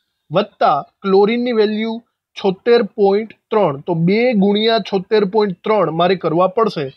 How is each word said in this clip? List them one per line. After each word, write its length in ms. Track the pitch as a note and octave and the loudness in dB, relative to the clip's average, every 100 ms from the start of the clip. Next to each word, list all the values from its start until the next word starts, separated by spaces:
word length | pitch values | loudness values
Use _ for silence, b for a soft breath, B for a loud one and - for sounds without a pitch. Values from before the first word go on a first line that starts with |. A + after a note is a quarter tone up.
| _ _ - | _ _ -6
વત્તા 540 | E3 - - G#3+ C#3+ - _ | -4 -4 -2 0 0 -4 _
ક્લોરિનની 500 | G3 F#3+ G#3 A#3+ B3 | 0 2 2 0 -2
વેલ્યુ 500 | A3 G#3 G#3+ A3+ A3+ _ _ _ - | 0 0 -2 -6 -8 _ _ _ -4
છોતેર 400 | G3 F#3 A#3+ A#3+ | -4 -2 2 2
પોઇન્ટ 480 | G#3 - G3 G3+ A3 - - | 2 0 2 2 -4 -14 -4
ત્રણ. 280 | A3 F3+ C#3 | 0 0 -2
તો 140 | E3+ | -6
બે 400 | E3 E3+ G#3+ B3 | -2 0 2 2
ગુણ્યા 460 | G#3+ G3 G#3 A3 A3+ | 2 2 2 0 -2
છોતેર 460 | - G3 F#3 G#3+ G3 | -2 -6 -2 -2 0
પોઇન્ટ 320 | G#3+ G#3 F3 | 0 -2 -4
ત્રણ 280 | G#3 G#3+ E3 | -2 0 0
મારે 240 | D#3+ F3+ F#3 | 0 0 0
કરવા 320 | E3 D#3+ F#3 | -2 0 0
પડશે, 420 | F#3 A3 E3+ C3+ | 0 -2 -2 -10